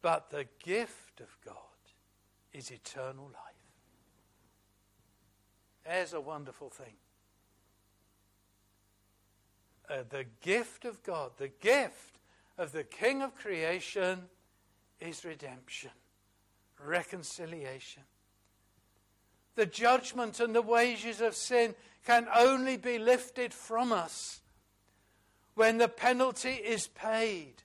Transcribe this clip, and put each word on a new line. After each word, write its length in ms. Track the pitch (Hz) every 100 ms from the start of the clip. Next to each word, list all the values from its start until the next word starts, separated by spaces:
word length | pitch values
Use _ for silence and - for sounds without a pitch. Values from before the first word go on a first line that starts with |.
But 280 | 170 160 -
the 160 | 147 131 _
gift 580 | - 196 233 - - -
of 160 | 113 - -
God 100 | - - _ _ _ _ _ _ _ _
is 180 | 143 131
eternal 540 | 120 - - 131 135 139
life. 100 | 120 - - _ _ _ _ _ _ _ _ _ _ _ _ _ _ _ _ _ _ _ _ _ _ 156
There's 280 | 175 175
a 80 | 165
wonderful 480 | 139 151 139 123 139
thing. 260 | - 127 104 _ _ _ _ _ _ _ _ _ _ _ _ _ _ _ _ _ _ _ _ _ _ _ _ _ _ _ _ -
Uh, 140 | 139 120
the 160 | 139 127 113
gift 440 | 165 208 240 - 247
of 160 | 208
God, 280 | - 170 131 -
the 120 | 139
gift 720 | - 196 277 233 - - _ _ _ _ -
of 140 | 165
the 120 | 151
King 380 | 147 - 226 269
of 140 | 269 -
creation 880 | 214 175 160 180 180 202 185 185 180 _ _ _ _ _ _ _
is 240 | 165 160 175
redemption, 680 | 151 139 127 - - 135 - _ _ _ _ _ _ _ _
reconciliation. 1200 | 143 175 165 190 156 - 165 165 135 131 - - 135 _ _ _ _ _ _ _ _ _ _ _ _ _ _ -
The 100 | 208
judgment 720 | 175 233 254 247 254 233 -
and 160 | 240 226
the 60 |
wages 580 | 220 233 240 226 226 208
of 160 | 226 -
sin 400 | - 247 233 - - - -
can 220 | 240 233 226
only 420 | 247 269 262 247
be 200 | 247 240
lifted 560 | 220 247 247 - 247
from 380 | - - 226 247
us 480 | 214 165 - - - _ _ _ _ _ _ _ _ _ _ _ -
when 220 | 220 226
the 120 | 233
penalty 640 | 233 240 247 262 233 254
is 340 | 262 214 220 -
paid. 680 | - 220 220 226 190 147 120